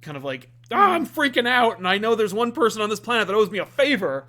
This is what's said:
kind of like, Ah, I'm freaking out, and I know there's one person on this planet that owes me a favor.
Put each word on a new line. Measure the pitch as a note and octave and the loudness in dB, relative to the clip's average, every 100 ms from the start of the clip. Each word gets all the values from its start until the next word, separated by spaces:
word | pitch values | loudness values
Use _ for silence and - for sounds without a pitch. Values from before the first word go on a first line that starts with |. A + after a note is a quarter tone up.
kind | - D3 | -14 -12
of | |
like, | C3+ C3 - - - | -10 -10 -12 -20 -6
Ah, | F4 G4 | 2 2
I'm | F4+ D4+ | 2 -4
freaking | - C#4+ - A#3+ | -2 -2 0 0
out, | B3 A#3 A3 | 2 2 0
and | F#3 | -2
I | F#3+ | 0
know | G#3+ | 2
there's | A3+ G#3+ | 0 0
one | F#3 A#3+ | 0 -4
person | A#3+ A3+ G#3 | 2 0 0
on | G#3+ | -4
this | G#3+ | -4
planet | - A#3 G3 | -2 -2 0
that | |
owes | G3+ G#3 | 2 0
me | G3 | 0
a | D#3+ | -8
favor. | - C#4 C4+ F3+ C3+ | 0 2 2 0 -6